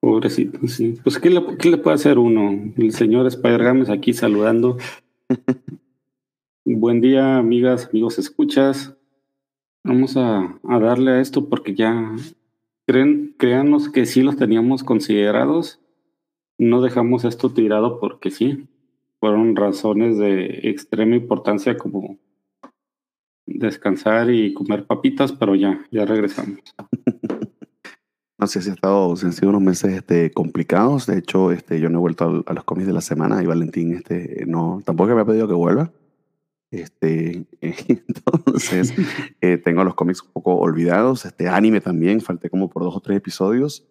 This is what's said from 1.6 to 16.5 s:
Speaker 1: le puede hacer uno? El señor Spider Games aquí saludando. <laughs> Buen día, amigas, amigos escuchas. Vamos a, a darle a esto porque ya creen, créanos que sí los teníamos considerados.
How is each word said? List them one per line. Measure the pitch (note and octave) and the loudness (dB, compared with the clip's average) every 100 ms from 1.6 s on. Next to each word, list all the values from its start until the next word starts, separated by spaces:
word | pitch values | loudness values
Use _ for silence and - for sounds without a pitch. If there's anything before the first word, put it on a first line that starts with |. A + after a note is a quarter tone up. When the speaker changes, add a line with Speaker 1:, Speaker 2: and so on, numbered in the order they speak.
| E3+ | 2
Speaker 1:
le | D#3+ | 4
puede | E3 D3+ | 2 2
hacer | D3 C3+ | 4 4
uno? | A#2+ A2 G2+ G2+ G#2+ A2 | 4 4 2 -2 -4 0
El | A2+ | 0
señor | A2 A2+ A#2 B2+ | 2 2 4 2
Spider | B2+ A#2+ A#2+ | 0 2 2
Games | A#2+ B2+ B2 | 4 2 2
aquí | G#2 - | 0 0
saludando. | A#2 A2+ G#2 G#2+ A2+ A#2+ B2 - - _ _ _ | 0 2 2 2 2 2 0 -8 -16 _ _ _
<laughs> | B2 - B2+ - - _ _ _ _ _ _ _ _ | -6 -4 -6 -8 -20 _ _ _ _ _ _ _ _
Buen | - A#2 A#2 A#2 | -4 0 2 2
día, | B2 C3+ C3+ C3 | 4 4 4 2
amigas, | A#2 A#2+ B2 B2 - | 2 2 2 0 -2
amigos | A2 A2+ - | -2 -2 -4
escuchas. | F#2+ - D3 - C3+ C3+ - - _ _ _ _ _ _ _ _ | -8 -2 0 2 2 0 -8 -20 _ _ _ _ _ _ _ _
Vamos | - B2+ C3 C3+ | 0 2 2 0
a, | B2 G#2 F#2 - - | 0 0 -4 -8 -2
a | B2 | 2
darle | A2 B2 C3 | 2 2 2
a | B2+ | 2
esto | C3 C#3 - | 2 -2 -2
porque | - - | -4 -4
ya | G2 A2+ A2+ A2 A2+ D#3 - _ _ _ _ - | -2 0 0 -4 -8 -12 -20 _ _ _ _ 0
creen, | B2+ C#3 D3 - - | 4 4 2 -2 -2
créanos | B2+ B2 C#3+ D3 D3 | 2 2 4 2 2
que | C3+ A#2 | 0 2
sí | C3 | 2
los | C3 C#3+ | 2 2
teníamos | A#2 A2+ A#2 C3 | 0 2 2 0
considerados. | - A2+ - G#2 G#2 G#2+ C3 D#3+ E3+ - _ _ _ _ _ _ _ | 0 -2 2 0 2 2 0 0 -4 -12 _ _ _ _ _ _ _